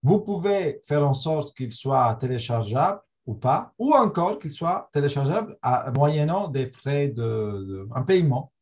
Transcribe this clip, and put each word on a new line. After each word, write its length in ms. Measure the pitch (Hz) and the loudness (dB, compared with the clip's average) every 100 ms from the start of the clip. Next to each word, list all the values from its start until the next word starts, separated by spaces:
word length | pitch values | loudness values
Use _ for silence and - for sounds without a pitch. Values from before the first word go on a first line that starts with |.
Vous 180 | 127 202 | 4 4
pouvez 600 | 208 196 190 202 170 139 | 2 -2 0 0 0 -4
faire 240 | - 147 143 | -2 2 2
en 60 | |
sorte 420 | 135 156 156 143 | 0 0 -2 -2
qu'il 200 | _ 131 | _ -10
soit 400 | 113 135 131 120 | -6 0 2 2
téléchargeable 880 | 113 127 123 113 117 104 117 170 202 _ _ - | 0 -2 -4 -2 -2 -2 0 0 0 _ _ -10
ou 80 | |
pas, 400 | 107 - - - _ | -4 0 0 -2 _
ou 140 | 254 | 2
encore 460 | 302 220 - 175 - | 4 4 2 -2 -2
qu'il 140 | 156 | -8
soit 360 | - 165 180 - | -6 -4 -4 -4
téléchargeable 680 | 147 143 143 139 190 220 - | -2 0 0 0 0 -4 -6
à, 300 | - 127 135 | -2 0 0
moyennant 580 | 131 147 151 151 185 190 | 2 2 2 0 0 -2
des 180 | 135 127 | -4 -4
frais 420 | - 135 143 143 | -6 -4 0 0
de, 540 | 117 113 110 107 101 95 | -2 -2 -2 -4 -6 -8
de, 200 | 95 98 | -10 -8
un 100 | 123 | -6
paiement. 500 | - 185 160 127 - _ | 2 4 4 2 -4 _